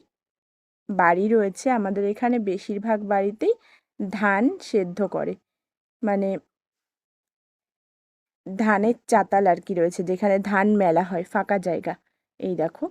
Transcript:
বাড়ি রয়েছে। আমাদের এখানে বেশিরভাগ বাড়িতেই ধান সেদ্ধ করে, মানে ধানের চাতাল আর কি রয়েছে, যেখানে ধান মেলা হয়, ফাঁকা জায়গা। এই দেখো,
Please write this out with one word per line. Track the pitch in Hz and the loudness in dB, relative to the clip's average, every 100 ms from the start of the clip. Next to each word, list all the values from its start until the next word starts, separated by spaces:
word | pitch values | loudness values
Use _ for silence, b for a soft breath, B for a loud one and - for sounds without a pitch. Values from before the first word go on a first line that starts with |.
| _ _ _ _ _ _ _ _ - | _ _ _ _ _ _ _ _ -8
বাড়ি | 185 170 175 214 | 2 4 4 2
রয়েছে। | 226 196 - 262 | 2 2 -2 -2
আমাদের | 240 196 202 202 | 0 -2 -2 -4
এখানে | 208 240 247 202 | -2 -2 0 -2
বেশিরভাগ | 185 - 202 220 214 202 | -6 -6 -6 -2 -2 0
বাড়িতেই | 202 202 214 359 480 b b b - | 0 0 -2 -2 -2 b b b -10
ধান | 196 202 208 196 262 381 | -8 0 0 2 0 -2
সেদ্ধ | - 214 180 180 190 | -2 -2 -2 -4 -4
করে, | 160 156 190 _ _ _ _ _ - | -2 -6 -8 _ _ _ _ _ -6
মানে | 214 202 196 190 _ _ _ _ _ _ _ _ _ _ _ _ _ _ _ _ _ _ _ _ 185 | -2 0 -2 -4 _ _ _ _ _ _ _ _ _ _ _ _ _ _ _ _ _ _ _ _ -14
ধানের | 190 220 202 220 233 - | -2 0 2 2 -2 2
চাতাল | 220 190 196 185 | 2 4 2 4
আর | 175 | 2
কি | - 175 | -2 0
রয়েছে, | 170 185 | 0 0
যেখানে | 180 185 208 196 196 | -4 0 2 2 2
ধান | 202 208 208 | 2 4 4
মেলা | 180 165 | 4 2
হয়, | 185 175 180 | 0 -4 -4
ফাঁকা | 208 196 202 | -4 0 -2
জায়গা। | 180 160 170 180 _ _ _ _ | -2 -4 -6 -10 _ _ _ _
এই | 190 165 | -8 -4
দেখো, | 160 - 349 | -4 -4 -10